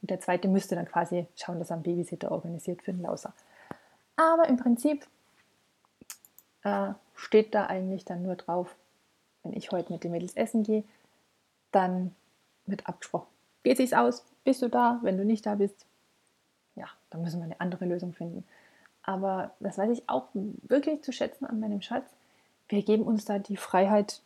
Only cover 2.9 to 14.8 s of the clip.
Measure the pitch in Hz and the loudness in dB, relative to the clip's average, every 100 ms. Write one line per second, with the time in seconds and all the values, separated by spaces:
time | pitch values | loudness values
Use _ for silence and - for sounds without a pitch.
2.9 | 185 170 - - - _ - - - _ | -6 -6 -6 -8 -16 _ -20 -18 -18 _
3.9 | _ _ - 320 330 330 254 247 233 294 | _ _ 2 4 6 6 6 4 4 2
4.9 | 294 - _ _ _ _ _ _ _ _ | 0 -6 _ _ _ _ _ _ _ _
5.9 | _ - - _ _ _ _ - 202 294 | _ -20 -20 _ _ _ _ -4 -2 -2
6.9 | 202 _ - - 220 220 214 196 190 185 | -6 _ -18 4 6 6 2 0 -2 -4
7.9 | 190 - 175 185 180 - 180 180 - _ | -6 -6 -6 -4 -6 -4 -4 -4 -10 _
8.9 | _ _ _ _ _ - - - 185 175 | _ _ _ _ _ -10 -10 -4 -4 -4
9.9 | 170 175 170 180 - 226 233 214 214 214 | -6 -6 -6 -6 -4 0 0 2 0 -2
10.9 | _ _ _ _ _ _ _ _ 202 185 | _ _ _ _ _ _ _ _ 2 2
11.9 | 185 185 - _ _ _ _ - 202 - | 0 -4 -6 _ _ _ _ -10 -8 -8
12.9 | 175 - - - _ _ _ - 254 254 | -12 -8 -8 -8 _ _ _ 2 4 4
13.9 | - 240 247 _ _ - 262 240 240 | 6 4 2 _ _ 0 2 2 4